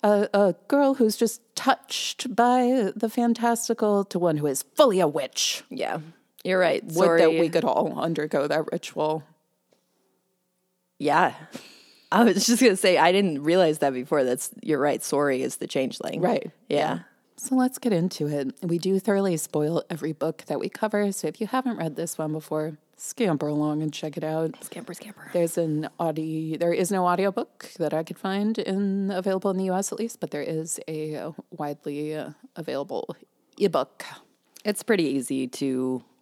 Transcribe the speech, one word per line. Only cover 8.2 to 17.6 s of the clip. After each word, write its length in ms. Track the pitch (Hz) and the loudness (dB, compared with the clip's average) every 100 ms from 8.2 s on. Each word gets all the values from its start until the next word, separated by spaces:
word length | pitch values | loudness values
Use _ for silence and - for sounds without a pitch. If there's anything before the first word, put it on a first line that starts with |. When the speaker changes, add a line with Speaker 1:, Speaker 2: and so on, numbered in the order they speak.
| 156 147 147 | -2 -2 0
Speaker 1:
that 260 | 147 160 | -2 -2
ritual. 500 | 165 - - 151 156 147 _ _ _ _ _ _ _ _ _ _ _ _ _ _ _ _ _ | -6 -8 -4 -2 -2 -6 _ _ _ _ _ _ _ _ _ _ _ _ _ _ _ _ _
Speaker 2:
Yeah. 360 | 147 156 165 - 160 - - - - _ _ | 2 4 2 0 -18 -18 -20 -20 -20 _ _
I 140 | 190 | 4
was 220 | 233 185 - | 6 4 2
just 160 | 233 | 6
gonna 140 | 254 196 | 6 6
say, 200 | 196 165 | 4 6
I 160 | 160 | 6
didn't 300 | 190 196 143 | 6 2 2
realize 380 | 147 180 170 156 | 2 6 6 4
that 120 | 143 | 2
before. 320 | 127 127 151 | 0 0 2
That's, 260 | 127 127 - - | 2 0 -4 -10
you're 180 | - 147 | -2 2
right. 220 | 143 - | 2 0
Sorry 400 | - 139 143 131 | -2 0 2 0
is 160 | 127 - | -2 -6
the 80 | - | -6
changeling. 560 | 139 131 - - - | -2 -4 -4 -8 -2
Speaker 1:
Right. 280 | 175 - - _ _ | 0 0 -4 _ _
Speaker 2:
Yeah. 60 | 147 | -2
Speaker 1:
Yeah. 200 | - 175 - _ _ - | 0 -4 -10 _ _ -16
So 180 | - | -2
let's 240 | 262 | 0